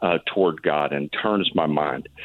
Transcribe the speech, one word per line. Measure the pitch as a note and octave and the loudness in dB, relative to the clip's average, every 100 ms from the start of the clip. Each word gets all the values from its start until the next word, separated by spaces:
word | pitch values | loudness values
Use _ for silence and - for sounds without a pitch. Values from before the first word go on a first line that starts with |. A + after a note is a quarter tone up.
uh, | F#2 E2 - | 0 0 0
toward | - F#2 D#2 | 2 2 2
God | E2+ D2+ C#2+ | 0 0 0
and | C#2+ D2 | -2 -4
turns | - A2 G#2 F2 E2+ | -2 0 0 0 0
my | D#2+ | 0
mind, | D2+ D2 C2+ - - | 2 0 -4 -10 -14